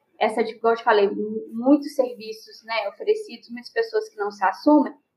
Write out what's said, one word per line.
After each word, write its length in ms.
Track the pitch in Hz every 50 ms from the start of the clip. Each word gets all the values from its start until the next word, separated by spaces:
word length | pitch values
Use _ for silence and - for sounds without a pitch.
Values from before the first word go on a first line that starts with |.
| _ _ _ _
essa 240 | 202 226 220 247 220
de, 100 | 220 -
igual 200 | - - 226 233
eu 40 | 226
te 60 | -
falei, 260 | 240 220 202 202 196
mu-, 380 | 208 202 208 214 220 220 - -
muitos 440 | 226 226 240 262 294 285 285 - -
serviços, 680 | - 254 240 202 202 220 220 220 - - 220 208 - 226
né, 240 | 220 226 220 202 202
oferecidos, 640 | - - - 196 - 440 427 - 240 233 - -
muitas 220 | 240 240 240 -
pessoas 360 | - 226 226 226 220 214 214 -
que 80 | -
não 160 | 214 202 208
se 140 | 202 - 196
assumem, 480 | 185 190 - - 294 302 294 - - - - _ _ _